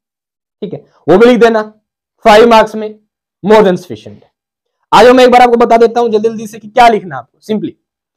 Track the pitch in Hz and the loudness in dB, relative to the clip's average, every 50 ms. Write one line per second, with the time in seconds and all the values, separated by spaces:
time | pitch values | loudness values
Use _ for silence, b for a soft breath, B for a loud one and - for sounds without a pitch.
0 | _ _ _ _ _ _ _ _ _ _ _ _ 208 - 139 - - _ _ _ | _ _ _ _ _ _ _ _ _ _ _ _ -16 -16 -16 -18 -20 _ _ _
1 | _ 143 175 196 233 247 247 202 233 226 226 214 214 214 _ _ _ _ _ _ | _ 0 2 4 4 2 2 2 0 0 0 -4 -6 -10 _ _ _ _ _ _
2 | _ _ _ _ - 226 208 220 240 233 226 220 208 214 - 220 214 214 214 _ | _ _ _ _ 0 2 2 4 4 4 2 2 0 -2 -6 -12 -12 -14 -16 _
3 | _ _ _ _ _ _ _ _ 170 202 220 214 196 185 185 - - - 110 104 | _ _ _ _ _ _ _ _ -2 0 2 2 2 0 -2 -6 -8 -16 -18 -18
4 | - 110 101 - _ _ _ _ _ _ _ _ _ _ _ _ _ _ - 196 | -18 -20 -20 -20 _ _ _ _ _ _ _ _ _ _ _ _ _ _ 0 2
5 | 226 247 254 262 247 247 240 247 247 240 240 233 240 226 226 226 233 220 220 240 | 4 4 4 4 2 2 4 2 2 2 2 0 0 0 0 0 0 0 -2 -4
6 | 240 226 214 214 214 226 226 208 226 208 233 214 220 208 - 247 240 233 220 190 | -4 -4 -4 -4 -4 -6 -8 -10 -14 -16 -18 -20 -20 -6 -2 0 2 2 0 -2
7 | 185 175 139 127 - _ _ _ _ 208 220 208 165 123 - _ _ _ _ _ | -6 -12 -16 -16 -18 _ _ _ _ -10 -8 -8 -8 -12 -14 _ _ _ _ _
8 | _ _ _ | _ _ _